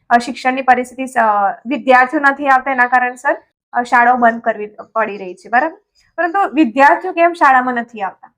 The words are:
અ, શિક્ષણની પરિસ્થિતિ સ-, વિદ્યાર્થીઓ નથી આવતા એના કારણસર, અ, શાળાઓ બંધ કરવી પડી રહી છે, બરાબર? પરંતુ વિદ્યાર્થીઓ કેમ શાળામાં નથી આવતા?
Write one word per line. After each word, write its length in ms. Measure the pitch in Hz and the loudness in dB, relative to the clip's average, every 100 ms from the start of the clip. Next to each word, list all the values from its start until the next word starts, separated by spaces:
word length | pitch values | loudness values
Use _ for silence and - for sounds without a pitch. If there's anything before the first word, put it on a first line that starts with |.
| - | -2
અ, 80 | 240 | 0
શિક્ષણની 440 | 240 240 254 262 | 0 -4 -4 -2
પરિસ્થિતિ 440 | 262 240 247 - 262 | 0 0 -2 -10 -6
સ-, 80 | 247 220 202 196 - 226 | -2 0 0 -2 -4 -8
વિદ્યાર્થીઓ 540 | 285 214 254 254 311 | -4 2 2 2 0
નથી 260 | 277 269 285 | 0 0 0
આવતા 260 | 262 277 | 0 0
એના 140 | 254 247 | -2 0
કારણસર, 500 | 254 247 254 277 330 _ _ _ | 0 0 -4 -4 -4 _ _ _
અ, 100 | 240 | -6
શાળાઓ 340 | 240 254 240 247 | 0 2 4 4
બંધ 240 | 233 226 | 2 0
કરવી 300 | 233 214 208 - - | -4 -6 -10 -14 -8
પડી 220 | 226 220 202 | -4 -4 -6
રહી 180 | 185 | -12
છે, 140 | 180 196 | -16 -2
બરાબર? 280 | 240 311 370 _ _ _ - | 0 0 -6 _ _ _ -6
પરંતુ 220 | 339 392 392 | -2 -2 0
વિદ્યાર્થીઓ 580 | 254 320 226 277 339 370 | 0 0 4 4 2 -2
કેમ 200 | 339 339 | 0 0
શાળામાં 420 | 339 294 262 254 | 2 2 4 0
નથી 260 | 240 233 214 | -4 -8 -10
આવતા? 340 | 190 - - | -10 -10 -20